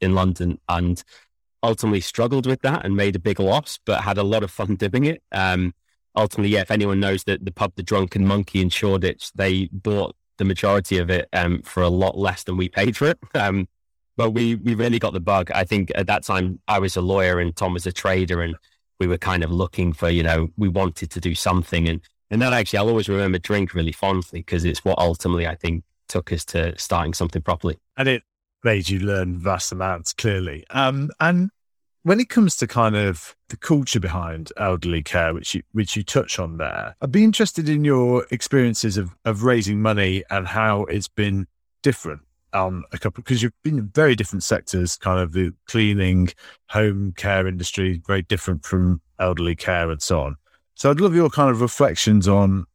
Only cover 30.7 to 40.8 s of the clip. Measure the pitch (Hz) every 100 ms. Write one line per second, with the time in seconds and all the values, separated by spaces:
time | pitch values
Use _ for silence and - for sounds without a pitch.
30.7 | 131 131 139 147 - 160 175 190 - _
31.7 | _ _ _ 165 208 247 240 190 - 117
32.7 | 120 110 104 101 82 - - - - -
33.7 | 151 127 110 87 87 85 80 78 - 101
34.7 | 90 87 82 76 90 82 80 - - -
35.7 | 107 101 107 - 135 - - 82 82 73
36.7 | - 50 - 135 180 220 202 208 - 151
37.7 | 151 147 131 123 123 - 123 - 139 120
38.7 | 107 110 98 90 - 113 104 123 120 98
39.7 | 104 110 104 95 95 - 98 90 107 110
40.7 | 104